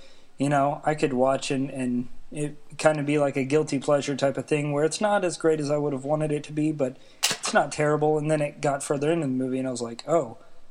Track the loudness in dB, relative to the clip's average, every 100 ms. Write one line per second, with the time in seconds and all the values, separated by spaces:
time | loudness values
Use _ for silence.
0 | -18 -18 -14 -2 2 4 2 0 -2 0
1 | 0 2 2 2 0 -2 -2 -4 -2 -2
2 | -4 -6 -8 -6 -6 -8 -16 0 2 2
3 | 2 2 2 0 2 2 2 -2 2 2
4 | 2 0 0 0 -2 0 0 2 0 2
5 | 2 2 2 0 2 2 2 0 0 -2
6 | -2 0 0 -2 -4 -2 -2 0 -2 -4
7 | -18 -4 -2 -2 0 2 2 2 2 4
8 | 2 2 2 0 0 -2 -2 0 0 0
9 | 2 2 0 0 -2 -2 -2 -4 -6 -8
10 | 0 0 0 -8 -16 -16 -14